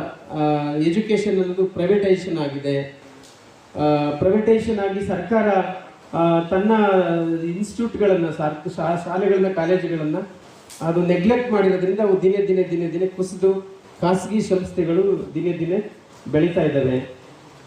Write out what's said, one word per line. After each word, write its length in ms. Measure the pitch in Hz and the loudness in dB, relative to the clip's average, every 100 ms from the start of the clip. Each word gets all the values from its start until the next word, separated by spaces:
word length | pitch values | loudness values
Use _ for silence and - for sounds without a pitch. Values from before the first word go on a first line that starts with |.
| - - - | -4 -12 -10
ಆ, 420 | 156 151 147 147 151 | -2 0 0 -2 0
ಎಜುಕೇಷನ್ 680 | 165 196 214 202 208 185 | 0 0 0 0 0 0
ಅನ್ನೋದು 240 | 180 185 185 | 0 0 -2
ಪ್ರೈವೇಟೈಸೇಷನ್ 720 | 180 180 208 196 180 185 160 | 0 0 2 2 0 0 -4
ಆಗಿದೆ. 520 | 139 139 143 139 139 - - - - - - - - - | -4 -4 -4 -4 -4 -12 -20 -20 -20 -20 -20 -20 -14 -2
ಆ, 360 | 151 147 147 - | 2 2 0 0
ಪ್ರೈವೇಟೈಸೇಷನ್ 600 | 185 214 226 220 233 202 | 2 4 4 2 2 -2
ಆಗಿ 280 | 196 196 196 | -2 -2 -4
ಸರ್ಕಾರ, 420 | 180 - 220 208 190 180 - - - - 165 | -6 -2 0 2 2 0 -6 -14 -20 -8 0
ಆ, 300 | 170 165 170 | 2 2 2
ತನ್ನ 240 | 190 214 220 202 185 175 170 165 165 | 0 2 4 4 4 2 0 0 -2
ಇನ್‌ಸ್ಟಿಟ್ಯೂಟ್‌ಗಳನ್ನ, 880 | 170 180 208 - 226 - 202 170 165 | -4 -4 -6 -4 -4 0 2 2 0
ಸರ್-, 460 | 151 151 151 170 - | -2 -4 -4 -8 -6
ಶಾ-, 300 | 160 170 175 | -4 -4 -4
ಶಾಲೆಗಳನ್ನ, 480 | 185 202 190 190 | -2 2 2 2
ಕಾಲೇಜುಗಳನ್ನ 640 | 170 165 185 170 165 151 175 202 - - - - - | 0 0 0 0 -4 -4 -4 -8 -14 -20 -20 -20 -6
ಅದು 240 | 160 175 175 | -2 0 2
ನೆಗ್ಲೆಕ್ಟ್ 460 | 175 208 247 247 | 2 4 2 2
ಮಾಡಿರೋದ್ರಿಂದ 480 | 208 190 185 185 208 | 2 4 2 0 2
ಅವು 220 | 208 185 | 2 4
ದಿನೇ 260 | 185 196 190 | 4 2 2
ದಿನೇ 160 | 185 | 2
ದಿನೇ 280 | 175 170 170 | 0 -2 -2
ದಿನೇ 160 | 170 190 | -2 -4
ಕುಸಿದು 760 | 185 185 - 190 190 - - - - | -4 -6 0 0 0 -4 -16 -20 -4
ಖಾಸಗಿ 400 | 175 185 - 214 | 0 0 0 -2
ಸಂಸ್ಥೆಗಳು 920 | - 180 - - 160 170 196 165 - | 0 0 -2 -2 0 2 2 0 -4
ದಿನೇ 260 | 151 175 165 | -4 -4 -2
ದಿನೇ 320 | 165 196 - - - - 123 | -2 -2 -4 -12 -20 -18 -2
ಬೆಳೀತಾ 340 | 151 170 175 | 2 2 2
ಇದ್ದಾವೆ. 640 | 151 135 127 127 - - - - - - | 0 2 0 -2 -4 -14 -20 -20 -20 -20